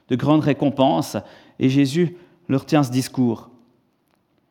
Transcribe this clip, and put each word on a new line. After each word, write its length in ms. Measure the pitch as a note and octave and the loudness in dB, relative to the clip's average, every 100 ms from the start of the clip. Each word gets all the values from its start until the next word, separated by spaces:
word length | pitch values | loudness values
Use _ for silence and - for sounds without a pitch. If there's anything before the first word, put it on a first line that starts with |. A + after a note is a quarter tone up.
| - | -6
de 60 | B2 | -2
grandes 260 | C#3 D#3 | 2 2
récompenses. 760 | C#3+ C3 D3 B2 C3+ E3 C3 G#2+ - - - - | 2 0 -2 0 0 0 -4 -8 -10 -20 -20 -2
Et 100 | C3 | 0
Jésus 480 | C3+ C#3 D#3 E3+ E3+ - _ - | 2 0 0 -2 -4 -20 _ -4
leur 160 | C3+ - | -4 0
tient 160 | D3+ | 0
ce 80 | C3 | 0
discours. « 580 | B2+ B2+ - A#2+ A2 - _ _ _ _ _ _ _ _ _ _ | -2 -4 -2 -2 -2 -10 _ _ _ _ _ _ _ _ _ _